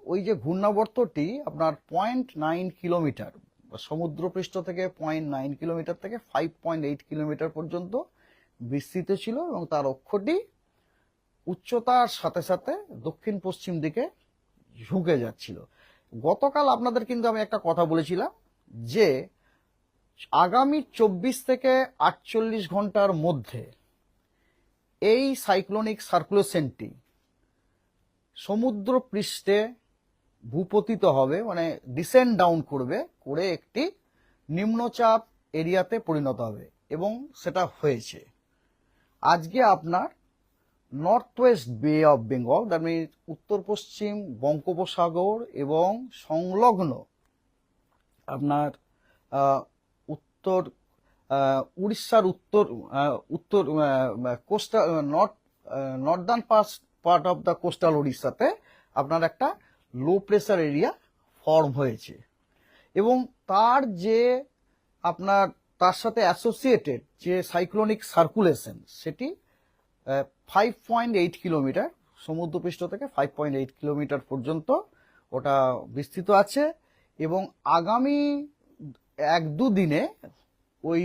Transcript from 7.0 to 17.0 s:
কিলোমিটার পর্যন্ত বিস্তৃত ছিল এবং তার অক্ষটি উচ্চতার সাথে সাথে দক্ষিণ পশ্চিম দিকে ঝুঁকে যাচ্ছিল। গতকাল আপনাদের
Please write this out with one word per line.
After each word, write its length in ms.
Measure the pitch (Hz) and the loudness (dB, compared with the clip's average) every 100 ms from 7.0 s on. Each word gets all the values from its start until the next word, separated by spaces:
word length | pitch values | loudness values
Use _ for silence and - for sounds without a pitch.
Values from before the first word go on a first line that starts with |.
| _ | _
কিলোমিটার 420 | 156 151 147 160 156 | -6 -6 -4 -6 -6
পর্যন্ত 360 | 160 175 180 240 370 _ _ _ _ _ 120 | -8 -8 -6 -8 -8 _ _ _ _ _ -6
বিস্তৃত 380 | 139 - 185 170 190 | -6 -6 -8 -4 -4
ছিল 140 | 220 247 349 | -2 -6 -6
এবং 120 | 214 120 | -6 -4
তার 120 | 151 139 | -2 -2
অক্ষটি 420 | 131 - 208 214 370 466 _ _ _ _ _ _ _ _ _ 170 | -4 -4 -4 0 -2 -4 _ _ _ _ _ _ _ _ _ -10
উচ্চতার 560 | 180 - 240 240 247 233 - | -10 -4 -2 2 2 2 -2
সাথে 220 | 160 180 165 | -6 -4 -2
সাথে 220 | 180 - 370 392 113 139 | -4 -4 -8 -10 -10 -10
দক্ষিণ 280 | - 226 202 185 | -8 -8 -6 -8
পশ্চিম 280 | - - 165 | -8 -8 -6
দিকে 200 | 151 226 339 - _ _ _ _ _ 117 | -4 -4 -6 -8 _ _ _ _ _ -20
ঝুঁকে 300 | 113 190 170 143 | -6 -2 0 0
যাচ্ছিল। 320 | 113 - - 87 - _ _ _ _ 117 143 | -2 -8 -16 -16 -16 _ _ _ _ -4 -2
গতকাল 400 | 196 277 294 277 240 | 0 0 2 2 2
আপনাদের 260 | 247 233 | 0 -2